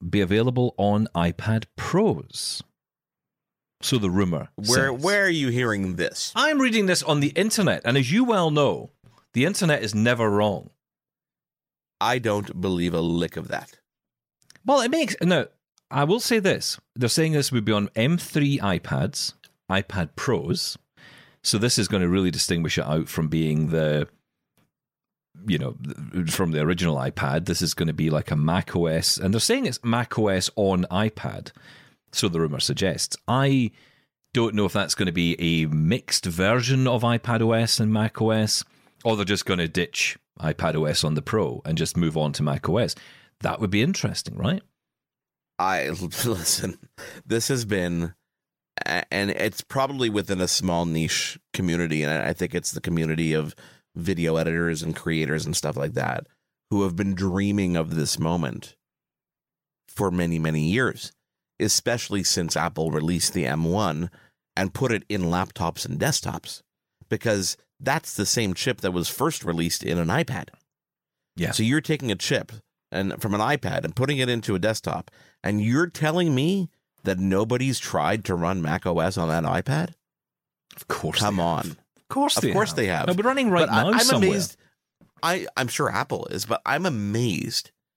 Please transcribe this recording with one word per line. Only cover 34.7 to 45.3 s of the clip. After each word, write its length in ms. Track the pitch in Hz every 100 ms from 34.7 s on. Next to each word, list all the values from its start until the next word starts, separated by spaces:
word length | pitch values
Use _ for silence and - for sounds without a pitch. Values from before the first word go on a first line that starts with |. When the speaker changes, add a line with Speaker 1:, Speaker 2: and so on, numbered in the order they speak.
Speaker 1:
that's 220 | 104 90
gonna 180 | - 92
be 240 | 85 85 -
a 260 | 85 82 78
mixed 580 | 78 78 127 - - 92
version 600 | 85 95 123 120 131 131
of 160 | 120
iPad 380 | 120 117 - 113
O 120 | 113
S 280 | 113 113 -
and 120 | 110
Mac 280 | 107 110 -
O 100 | 110
S, 340 | 110 107 - - _ _ _
or 120 | 117 107
they're 80 |
just 220 | 98 98 -
gonna 220 | 90 82
ditch 500 | 90 85 - - - _ -
iPad 340 | 78 76 85
O 100 | 78
S 200 | 76 76
on 100 | 78
the 80 | 76
Pro 400 | - 107 78 60
and 140 | - 80
just 180 | 80 -
move 220 | 82 78
on 140 | 76
to 80 | 71
Mac 260 | 76 71 -
O 80 | 98
S. 180 | 95 - - - - -
That 180 | 90 85
would 100 | 104
be 100 | 101
interesting, 540 | 139 190 104 87 - -
right? 260 | - 190 - _ _ _ _ _ _